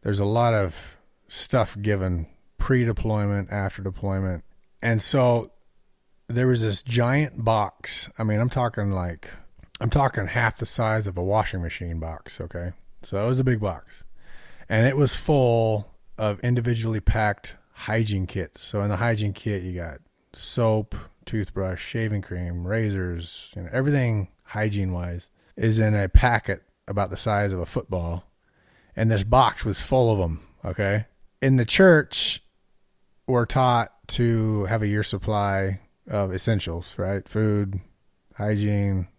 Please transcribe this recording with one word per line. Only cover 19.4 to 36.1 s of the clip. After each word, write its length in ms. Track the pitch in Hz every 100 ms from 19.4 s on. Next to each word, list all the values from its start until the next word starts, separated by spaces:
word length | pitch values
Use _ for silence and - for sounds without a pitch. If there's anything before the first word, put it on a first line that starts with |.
| - 101
you 100 | 90
got 260 | 90 82 76 _ _ _
soap, 600 | - - - 113 110 104 - - _ -
toothbrush, 560 | 110 98 - 95 90
shaving 380 | - 117 110 104
cream, 460 | 95 90 90 87 87
razors, 840 | 110 107 98 90 85 85 - - -
you 80 |
know, 60 | 87
everything 560 | 123 135 143 123 110 95 _
hygiene-wise 840 | _ 107 107 101 95 90 87 87 - _ _ -
is 220 | 113 110
in 140 | 110 104
a 120 | 95
packet 540 | - 127 117 - 92 _ _ -
about 220 | 101 98
the 80 | 98
size 360 | - 104 104
of 60 | 95
a 60 | 85
football. 580 | - - 92 85 87 - _ _ _ _ _ _ -
And 160 | 113
this 120 | 107
box 400 | 101 123 120 -
was 160 | 110 98
full 300 | - 131 117
of 80 | 104
'em, 220 | 87 80 - _ -
okay? 400 | 90 98 104 - _ - _
In 160 | 135 131
the 80 | 117
church, 800 | - 190 160 - - - - _ _ _ _ _ _ _ _ -
we're 180 | 123 117
taught 460 | 139 127 120 113 _ -
to 580 | - 117 113 110 107 98
have 160 | 110
a 60 | 104
year 160 | 104
supply 760 | 104 98 - 104 101 98 95 95 _ _
of 260 | -